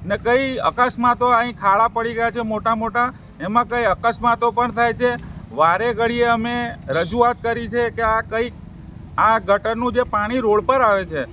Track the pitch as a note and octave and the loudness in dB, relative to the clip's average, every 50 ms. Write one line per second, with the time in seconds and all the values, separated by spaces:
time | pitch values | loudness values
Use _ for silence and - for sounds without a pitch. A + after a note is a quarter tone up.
0 | - E3+ G3+ G#3 F3+ G#3+ A#3+ B3+ C4+ C4+ C4 A3+ - - E3 A#3+ B3 B3+ A#3+ - | -4 -4 -4 -2 2 2 2 4 2 0 -2 -2 -2 -2 2 2 0 0 2 0
1 | A#3+ B3 A#3+ - A#3+ B3 B3 A3+ A#3+ A#3+ A#3 - - G3+ G3 G#3 A3+ A#3 - A3+ | 2 2 2 4 2 2 4 4 2 0 -4 -2 2 2 4 4 4 2 0 -2
2 | A3+ A#3 A#3 A3+ A#3 A#3 A3+ A#3+ A#3 A3 G#3+ G#3+ G#3 A3+ A3+ A3 A3 A3+ G3 A#3+ | -4 -4 -2 -2 -2 -2 -2 -2 -4 -4 -4 -2 0 -2 -2 0 -2 -4 0 0
3 | A#3+ B3 - - - - - - D3 F3+ G#3+ A#3+ A#3+ - A#3 A#3+ A#3+ G#3 F#3 - | -2 -2 -2 -8 -18 -20 -14 -10 -8 0 0 0 0 2 0 0 2 2 0 2
4 | F3 A#3 A#3 - G#3 A#3+ A#3 A#3 A#3 A#3 G#3+ A#3 A#3+ B3 G#3 A3 A#3+ A#3 A3+ A#3 | 0 0 0 2 2 0 2 2 2 0 2 2 0 0 2 0 0 0 2 2
5 | A#3+ B3 D3 A#3+ - - - - - - A2 B2 D3+ E3 F3 F#3 A3 A#3+ A#3 G3+ | 0 0 0 -2 -8 -12 -14 -14 -16 -12 0 4 4 4 4 4 2 0 0 0
6 | A#3 A#3 A#3 A#3+ A#3 A#3 A#3 A3+ A3 A#3 A#3+ A#3+ A#3+ A#3 A3+ - - - C3+ D#3 | 0 0 2 2 2 2 2 2 0 -2 -4 -4 -4 -6 -8 -12 -8 -4 -2 -2
7 | F3 F3 F#3+ A#3+ A#3+ A#3+ B3 - - A3+ A#3 A3+ A#3 G#3+ G3+ A#3+ A#3+ A#3 A3 G#3+ | -2 -2 0 2 2 2 2 0 -2 -4 -4 -4 -4 -4 -2 -2 -2 -2 -2 -2
8 | A#3 A3 A3 A3 A3+ - A3 A3 A#3+ A#3+ - - - - - - - - - - | -2 0 0 -2 -2 -4 -4 -4 -4 -4 -8 -14 -18 -18 -18 -18 -18 -18 -18 -18
9 | - - - - - A3 A3 A3 G3 F3+ G3 G3+ - G#3+ A3+ A3+ A#3+ B3 A3 A#3+ | -18 -10 -2 0 2 4 4 2 2 2 0 2 2 -2 -4 -2 -2 -2 0 0
10 | B3 - - G#3 G#3 G#3+ A#3+ C4 A#3+ A3 G#3 G#3+ G#3+ A3 C4 C4+ B3+ A3 G3+ G3 | -2 0 0 -2 -2 0 -2 -2 2 2 2 2 2 2 2 4 4 4 2 2
11 | F#3+ E3 D#3+ D3+ B2+ A2+ | 0 -4 -4 -6 -6 -6